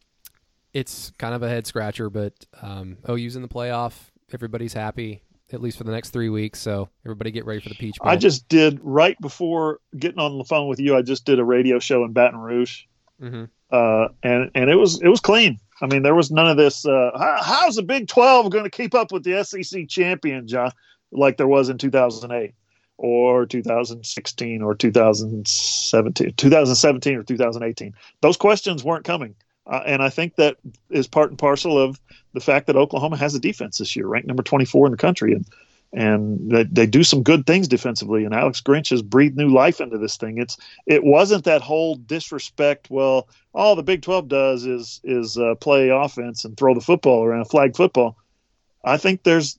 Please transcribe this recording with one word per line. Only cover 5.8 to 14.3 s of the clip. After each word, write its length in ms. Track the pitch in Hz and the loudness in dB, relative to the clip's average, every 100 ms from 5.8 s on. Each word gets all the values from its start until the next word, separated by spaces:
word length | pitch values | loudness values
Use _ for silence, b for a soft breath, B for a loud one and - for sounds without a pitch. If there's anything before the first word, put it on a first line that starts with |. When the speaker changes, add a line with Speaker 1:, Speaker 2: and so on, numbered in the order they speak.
Speaker 1:
the 80 | 113 | -8
next 180 | 113 - | -10 -8
three 180 | 123 113 | -6 -4
weeks. 300 | 107 107 - | -4 -8 -8
So 300 | 113 101 95 _ 113 | -8 -6 -8 _ -16
everybody 240 | 107 113 | -12 -10
get 160 | 113 110 | -10 -10
ready 140 | 107 | -12
for 80 | 104 | -14
the 80 | 104 | -12
Peach 200 | 110 - | -12 -4
Bowl. 100 | - | 0
Speaker 2:
I 60 | 180 | 2
just 320 | 202 131 - | 2 0 2
did, 320 | 160 156 143 | 4 4 2
right 340 | 143 139 175 175 | -2 2 2 0
before 580 | 143 - 170 165 156 147 _ 147 | -10 -8 -6 -4 -4 -6 _ -8
getting 220 | 170 170 | -8 -4
on 180 | 147 139 | -6 -6
the 60 | |
phone 240 | 127 156 143 | -4 -4 -2
with 140 | 131 | -2
you, 160 | 139 131 | 2 2
I 60 | |
just 220 | 123 131 | 0 -2
did 140 | - 131 | 2 2
a 60 | |
radio 340 | 120 123 131 123 | 4 2 2 0
show 240 | - 127 | 0 0
in 80 | 117 | 0
Baton 280 | 113 120 117 | 2 2 2
Rouge. 420 | 113 120 123 - _ _ _ _ | -6 -4 -4 -6 _ _ _ _
Speaker 1:
Mm-hmm. 220 | 127 120 113 _ _ | -16 -14 -14 _ _
Speaker 2:
Uh, 380 | 127 117 110 113 - | 2 4 2 0 -4
and, 260 | 127 | -2